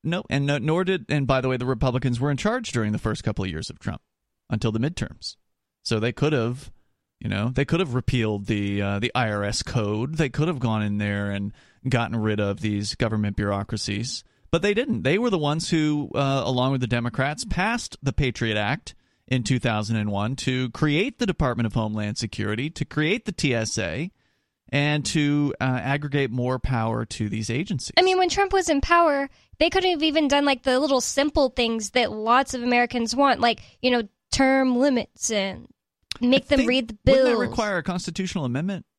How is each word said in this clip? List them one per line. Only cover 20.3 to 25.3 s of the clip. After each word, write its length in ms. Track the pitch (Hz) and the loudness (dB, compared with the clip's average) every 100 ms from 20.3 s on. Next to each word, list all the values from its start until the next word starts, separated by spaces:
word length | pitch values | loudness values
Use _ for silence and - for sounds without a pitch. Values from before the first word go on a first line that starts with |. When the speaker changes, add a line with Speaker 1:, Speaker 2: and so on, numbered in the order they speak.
| 135 | -2
Speaker 1:
to 340 | - 127 127 | -2 -2 -2
create 480 | - 156 147 240 - | 0 2 2 0 -2
the 80 | 233 | -4
Department 400 | 175 143 120 113 | 0 0 0 0
of 80 | |
Homeland 440 | 113 110 107 104 104 | 0 -2 -2 -4 -4
Security, 520 | 113 - 104 107 147 | -6 -4 -4 -4 -6
to 160 | - - | -6 -4
create 400 | - 151 226 - | 0 0 0 -2
the 60 | |
T 220 | - 151 117 | -2 0 0
S 220 | 110 - | -2 -4
A, 320 | 92 85 175 _ _ _ _ _ - | -4 -4 -8 _ _ _ _ _ -4
and 360 | 139 147 147 139 | 0 0 0 0
to, 460 | 160 147 | 0 2